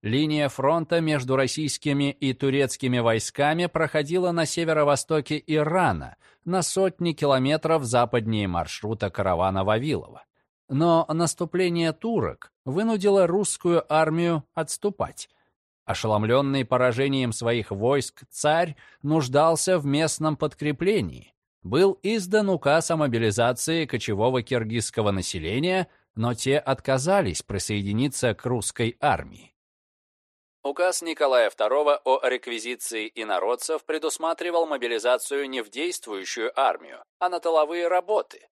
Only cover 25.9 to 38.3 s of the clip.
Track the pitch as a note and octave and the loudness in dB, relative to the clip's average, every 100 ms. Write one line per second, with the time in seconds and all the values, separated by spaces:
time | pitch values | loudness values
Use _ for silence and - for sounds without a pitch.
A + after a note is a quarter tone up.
25.9 | _ _ - A#2 A#2+ C3 C#3+ C3 C3+ - | _ _ -4 -4 -2 0 0 0 -4 0
26.9 | C3+ D3 G3 C3 D#2+ - G2+ - G#2 G2 | 0 2 2 2 -4 -6 -6 -4 -4 -2
27.9 | G#2 C#3 - B2+ G#2 B2 B2 - - A#2 | -2 -2 0 -2 -2 -4 -4 -4 -4 -4
28.9 | - D3 F2+ C2 - - _ _ _ _ | 0 -2 -2 -4 -16 -20 _ _ _ _
29.9 | _ _ _ _ _ _ _ C#3 C#3+ F3+ | _ _ _ _ _ _ _ -8 0 0
30.9 | F3 E3+ D3+ C#3+ B2+ A2 - G#2+ C3+ D3 | 0 -6 0 2 4 4 2 0 2 2
31.9 | C#3+ - C3 C3 B2 - A#2 A2+ A#2+ - | 2 2 2 2 -2 -4 -8 -8 -8 -6
32.9 | A2+ G#2+ - A2 F#2+ F#2+ B2 - D#3+ - | -6 -8 -8 -4 -2 0 -2 -4 -6 -4
33.9 | D#3 D#3 - D#3+ E3 F3 E3+ E3 C#3+ A#2+ | -4 -4 -4 -4 -4 -2 -2 0 -2 -2
34.9 | A#2 A#2 B2+ - C#3 C#3 C3 G#2+ A#2 E3+ | -2 2 0 0 -4 -4 -6 -8 -6 -6
35.9 | F3 - G2+ F#2 - A2+ - C3 F#2 - | -8 -10 -10 -8 -6 -4 0 0 0 -8
36.9 | - - _ F3+ F3+ E3+ D#3+ D3+ E3+ E3+ | -20 -20 _ -4 -2 0 2 2 0 0
37.9 | F3+ F3+ G#3+ - | 0 0 -4 -4